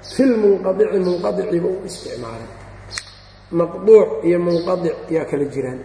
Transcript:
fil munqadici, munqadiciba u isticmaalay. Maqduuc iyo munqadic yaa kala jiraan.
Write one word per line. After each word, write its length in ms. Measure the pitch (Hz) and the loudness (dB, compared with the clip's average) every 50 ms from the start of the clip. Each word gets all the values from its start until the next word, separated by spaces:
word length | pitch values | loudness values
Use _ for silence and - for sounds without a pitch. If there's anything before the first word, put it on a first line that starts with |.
| - | -18
fil 300 | - - - 262 269 240 214 | -12 0 2 2 4 4 4
munqadici, 600 | 208 202 196 185 185 185 185 190 214 202 180 196 | 4 4 4 4 2 -2 2 2 2 2 2 0
munqadiciba 680 | 185 180 180 170 180 180 175 175 185 - 180 170 170 180 | 0 0 0 0 -2 -2 -2 -2 -2 -2 -2 0 0 -2
u 100 | 185 190 190 | -4 -4 -8
isticmaalay. 640 | 185 - - - - - - 120 113 113 113 117 110 - - - - - - - - - - - - - - - - - - - - | -12 -14 -12 -10 -10 -10 -8 -10 -10 -10 -12 -14 -14 -16 -18 -20 -20 -20 -20 -18 -12 -12 -12 -12 -12 -20 -20 -20 -20 -20 -20 -18 -6
Maqduuc 580 | - 165 170 165 - 185 185 208 220 214 190 - - - - | -2 -2 -2 -2 -2 -4 6 8 8 8 8 6 -2 -4 0
iyo 160 | 165 175 175 | 0 0 2
munqadic 560 | 175 175 175 165 170 - 185 175 170 165 151 - - - | 2 0 0 -2 0 -2 -2 -2 -2 -4 -4 -6 -6 -4
yaa 160 | 160 160 147 | -4 -4 -2
kala 200 | - - 143 143 | -2 -2 -2 -2
jiraan. 340 | 135 127 135 131 127 127 127 | -2 -4 -6 -6 -6 -8 -10